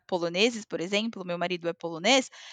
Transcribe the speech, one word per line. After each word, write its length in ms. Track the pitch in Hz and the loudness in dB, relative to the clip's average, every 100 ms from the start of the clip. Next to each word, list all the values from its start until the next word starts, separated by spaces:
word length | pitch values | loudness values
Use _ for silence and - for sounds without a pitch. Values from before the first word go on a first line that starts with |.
| - | -2
poloneses, 580 | 180 170 175 233 226 | -2 0 2 2 2
por 160 | 202 165 | -6 -6
exemplo, 460 | 175 202 226 202 185 | -2 0 -2 -4 -6
meu 140 | 175 | -4
marido 280 | 175 175 170 | -2 -2 -4
é 60 | |
polonês, 560 | 165 170 160 196 269 - - - | -4 -6 -2 4 4 2 -6 -20